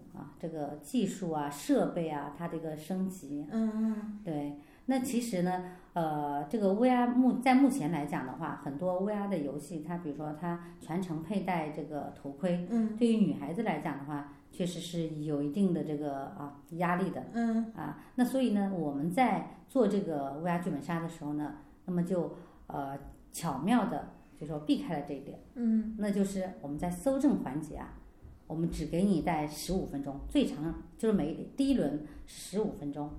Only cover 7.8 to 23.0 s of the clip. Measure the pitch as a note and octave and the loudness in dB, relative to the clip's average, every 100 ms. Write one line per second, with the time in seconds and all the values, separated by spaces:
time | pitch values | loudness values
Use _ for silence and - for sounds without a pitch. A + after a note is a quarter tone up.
7.8 | D3+ D3+ D3 D3+ B2+ C3 D3+ - D3 C#3+ | 0 0 -2 -4 -4 -6 -6 -6 -6 -2
8.8 | F3+ F3+ G3+ G3+ G3+ F3 C#3 C#3+ - E3 | 0 0 0 -2 -2 -2 -2 -6 -8 -8
9.8 | D#3 F3 D#3 C#3+ D3+ D3+ F3 E3+ - - | -6 -6 -4 -6 -6 -4 -4 -4 -8 -14
10.8 | - F3 F3+ D3+ - G3 F#3 E3+ D#3 D#3+ | -4 -4 -2 -4 -2 -2 0 0 -2 -6
11.8 | D3+ D3 C#3 - C#3+ C#3 F#3 F3 F3+ A#3 | -6 -6 -8 -10 -10 -2 0 0 0 0
12.8 | A3 - A#3 G#3+ E3+ - C#3 F#3+ G#3+ D3+ | 2 4 4 6 4 2 -2 -2 0 0
13.8 | E3+ C3+ C#3 C#3+ - - - - F3 E3 | -2 -4 -4 -6 -6 -14 -12 -4 -2 -4
14.8 | - E3+ D#3+ D#3 D3+ C#3+ D3 G3+ F#3+ D#3 | -6 -2 -2 -2 -2 0 0 4 4 4
15.8 | C#3+ D3 D3 C3+ C#3 - C#3+ - - E3+ | 0 -2 -2 -4 -6 -8 -10 -12 -8 0
16.8 | F3 F3+ F#3+ - - A3+ A#3 A3+ A3+ - | 2 2 0 -2 -6 -2 2 2 -2 -6
17.8 | D3+ - - - A#3+ C4 A#3 G3+ G3 F#3 | -8 -10 -4 0 2 4 4 4 2 0
18.8 | D3+ C#3 E3 F3+ A#3+ F3 - - - C4+ | 0 0 0 4 4 4 -2 -12 0 4
19.8 | G3+ G3+ F3 D3 C#3 C#3+ F3 F3 F3 C#3 | 6 4 2 -2 -2 -2 0 0 0 -2
20.8 | - E3+ E3 - D3 D3+ D3 - - - | -2 -2 -2 -6 -4 -2 -4 -6 -16 -12
21.8 | - F3 F3 F3+ D3+ - - - - D3 | -2 0 2 2 0 -6 -18 -18 -8 -6
22.8 | C#3 C#3+ | -4 -6